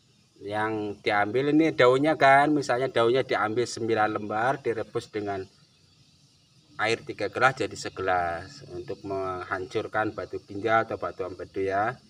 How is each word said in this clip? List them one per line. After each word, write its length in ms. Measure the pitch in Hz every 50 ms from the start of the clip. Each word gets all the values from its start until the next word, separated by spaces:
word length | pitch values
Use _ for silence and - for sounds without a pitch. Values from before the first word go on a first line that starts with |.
| _ _ _ _ _ _ _ - 104
Yang 560 | 101 104 107 107 110 110 107 104 104 98 -
diambil 560 | - 113 104 104 104 104 107 127 139 147 147
ini 160 | 151 160 156
daunnya 480 | - - 127 123 127 135 143 156 156 127
kan, 320 | 139 135 135 139 143 147
misalnya 400 | 151 147 131 - 123 123 135 123
daunnya 320 | - 120 117 117 123 135 123
diambil 400 | - 120 110 104 107 110 120 120
sembilan 560 | 113 - 117 113 110 113 107 107 107 107 107
lembar, 400 | 107 104 107 107 120 131 139 135
direbus 480 | - 120 110 110 101 - - 117 - -
dengan 400 | - 107 104 101 98 95 98 - _ _ _ _ _ _ _ _ _ _ _ _ _ _ _ _ _ _ _ _ _ _ _ _ - -
air 240 | 104 110 117 113
tiga 240 | - - 104 - 104
gelas 320 | 95 - 110 120 131 131 -
jadi 160 | 107 95 101
segelas 880 | - - 101 - 92 95 95 92 87 87 85 85 85 92 95 - - - 92
untuk 320 | 90 90 90 - 98 -
menghancurkan 1120 | - 98 98 95 95 95 92 90 90 - 98 95 92 90 - 110 101 - - 110 110 107 107
batu 240 | - 90 - - 92 -
ginjal 400 | - 101 98 98 110 110 113 110
atau 80 | 110 110 95
batu 240 | - 87 85 - 95
empedu 400 | 90 92 87 90 87 - 101 95
ya. 320 | 95 92 98 107 117 127 - _ _